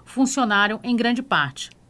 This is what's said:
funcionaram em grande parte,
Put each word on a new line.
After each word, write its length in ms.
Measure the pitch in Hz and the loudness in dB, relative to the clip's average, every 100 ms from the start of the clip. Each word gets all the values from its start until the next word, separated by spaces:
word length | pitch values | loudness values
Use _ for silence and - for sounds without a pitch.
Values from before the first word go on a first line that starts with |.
funcionaram 760 | - 247 254 - 233 202 208 220 | -8 -2 0 0 0 2 2 0
em 120 | 247 240 | -2 0
grande 260 | 240 240 | 0 0
parte, 480 | 254 170 143 - - - _ | 0 0 0 -6 -16 -18 _